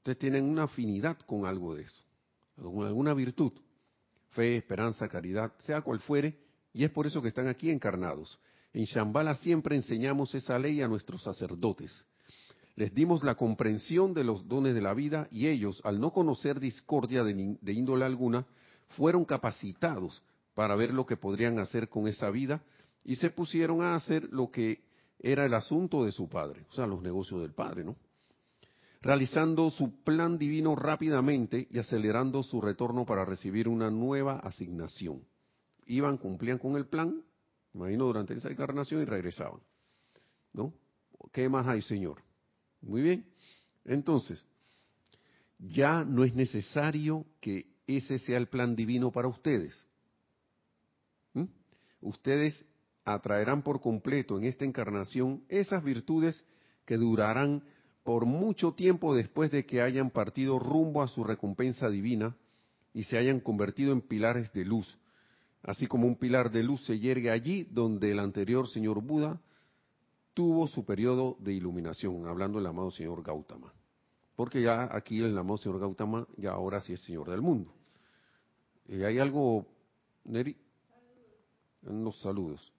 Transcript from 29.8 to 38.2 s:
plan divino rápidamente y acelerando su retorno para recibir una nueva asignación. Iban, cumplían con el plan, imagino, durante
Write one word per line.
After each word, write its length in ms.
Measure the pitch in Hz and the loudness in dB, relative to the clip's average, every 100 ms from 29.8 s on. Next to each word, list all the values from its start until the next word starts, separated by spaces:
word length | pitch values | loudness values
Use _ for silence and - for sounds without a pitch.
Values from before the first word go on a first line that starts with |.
| 135 - | -4 -2
plan 360 | - 156 170 170 | 0 2 2 0
divino 360 | 147 156 156 | 0 2 2
rápidamente 960 | 147 156 151 156 143 135 139 117 120 - | 2 0 0 2 4 4 2 2 -2 -2
y 80 | 120 | -4
acelerando 640 | 113 113 107 110 131 135 | -2 0 2 2 2 -2
su 200 | 127 120 | -2 -2
retorno 420 | 104 98 120 120 | -2 0 0 0
para 220 | 123 101 95 | 0 0 0
recibir 420 | 92 101 101 113 | -4 -2 0 2
una 220 | 117 110 | 2 0
nueva 480 | 110 123 139 139 135 | 0 0 0 0 -2
asignación. 840 | 95 - 87 87 82 - 87 69 - _ _ _ _ _ | -6 -8 -8 -6 -8 -8 -8 -8 -14 _ _ _ _ _
Iban, 320 | - 123 143 135 | -4 0 0 0
cumplían 400 | 98 92 117 127 | -4 -6 -2 -2
con 200 | 131 143 | -2 -2
el 100 | 135 | -2
plan, 360 | 160 165 320 - _ _ _ _ | -2 -2 -4 -10 _ _ _ _
imagino, 320 | - 90 107 127 | -8 -2 0 2
durante 260 | 107 | 0